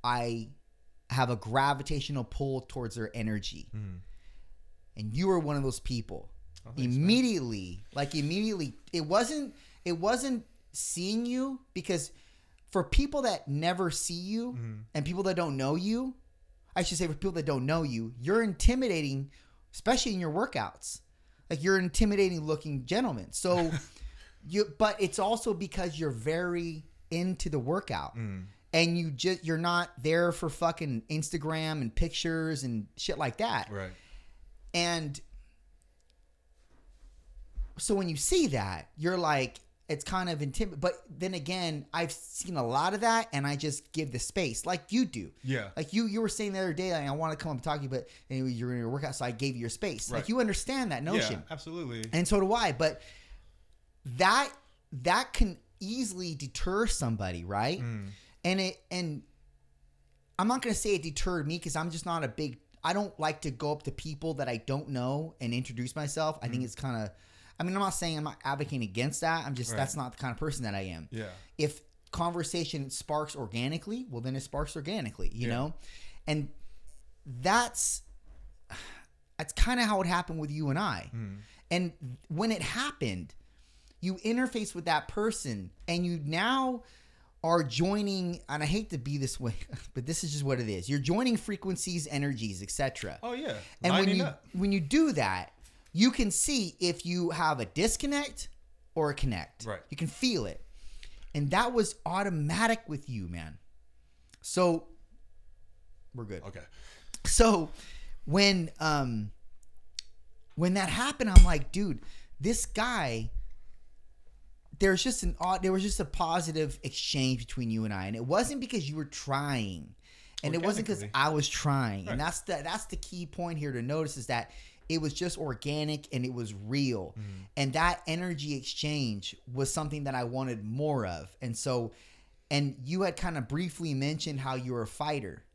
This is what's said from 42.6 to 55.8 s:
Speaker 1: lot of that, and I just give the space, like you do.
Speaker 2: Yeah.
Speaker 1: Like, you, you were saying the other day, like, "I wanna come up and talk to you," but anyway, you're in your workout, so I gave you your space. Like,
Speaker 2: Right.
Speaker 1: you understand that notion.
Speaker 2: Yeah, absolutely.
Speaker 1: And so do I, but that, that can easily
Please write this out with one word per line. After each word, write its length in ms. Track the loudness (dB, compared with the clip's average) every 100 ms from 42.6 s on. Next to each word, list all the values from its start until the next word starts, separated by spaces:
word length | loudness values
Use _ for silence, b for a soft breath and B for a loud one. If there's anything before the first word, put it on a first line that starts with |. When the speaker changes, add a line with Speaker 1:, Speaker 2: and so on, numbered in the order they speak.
| 2
Speaker 1:
lot 280 | 4 2
of 80 | 4
that, 260 | 4 4 2
and 120 | -2 0
I 100 | 0
just 360 | -2 -4 -6
give 200 | -4 -4
the 60 | -4
space, 460 | -2 0 0 -2 -2
like 260 | -4 0
you 140 | 2 2
do. 260 | 0 -8 -8
Speaker 2:
Yeah. 260 | -2 -2 -2 -6
Speaker 1:
Like, 160 | -2
you, 140 | 0 0
you 140 | 0
were 80 | 0
saying 240 | 0 -2
the 60 | -2
other 140 | -2
day, 180 | 0 0
like, 140 | 0 -2
"I 40 |
wanna 240 | -2 -2 -4
come 160 | -4
up 40 | -4
and 60 |
talk 140 | -2 -2
to 60 |
you," 60 | -2
but 180 | -4 -6 B -8
anyway, 200 | -2 -2
you're 220 | -2 -2
in 80 | -2
your 100 | -2
workout, 240 | -2 -4 -4
so 100 | -4
I 60 |
gave 220 | -2 -2 -2
you 60 |
your 80 | -6
space. 400 | -4 -4 -4 -4
Like, 120 | -4
Speaker 2:
Right. 60 | 0
Speaker 1:
you 100 | 2
understand 520 | 2 0 -2 -2 -2
that 120 | -2
notion. 400 | 0 0 0 -2 -8
Speaker 2:
Yeah, 40 |
absolutely. 500 | -12 -10 -8 -6 -6 -2
Speaker 1:
And 140 | 0 4
so 120 | 4
do 120 | 4
I, 180 | 4 2
but 300 | 4 2 2 B B B B B -20 -20 _ _ _ -10 4
that, 320 | 6 6 2 -4 -20 _ _ -4
that 300 | 2 2 2
can 240 | 4 4 4 _
easily 540 | _